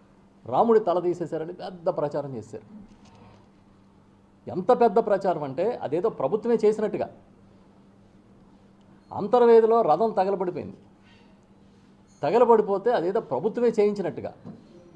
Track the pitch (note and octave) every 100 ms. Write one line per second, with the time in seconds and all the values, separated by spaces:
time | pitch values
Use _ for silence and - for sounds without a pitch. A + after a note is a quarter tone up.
0 | _ _ _ _ - C3 A#3 A3 G3 F3
1 | F3 F3 D#3+ E3 D#3+ F3+ F#3 F3+ E3+ D3+
2 | D3 D3+ C#3 B2 G2+ G#2 - - - -
3 | - - - - _ _ _ _ _ _
4 | _ _ _ _ - C3+ F#3 B3 A#3 A3
5 | A3 G3 G3 E3 C#3+ C3 G3+ - B2+ D#3
6 | A3 - C3+ G#3+ A#3 A3+ G#3+ G#3+ G#3+ -
7 | - - _ _ - _ _ _ _ _
8 | _ _ _ _ _ - _ _ _ -
9 | - - G3+ B3 A#3+ A3+ A3 A#3 F3 D#3
10 | A3 G3 F#3+ G3 F#3 D#3 F#2+ - - _
11 | _ - _ _ _ _ _ _ _ _
12 | _ _ C#3+ G#3+ A#3 A3+ G3 G3 G#3+ A3
13 | E3+ G#3+ - B2+ G3+ A#3 A#3+ A3+ G#3 G3+
14 | E3+ A#2+ F#2+ - - - - - -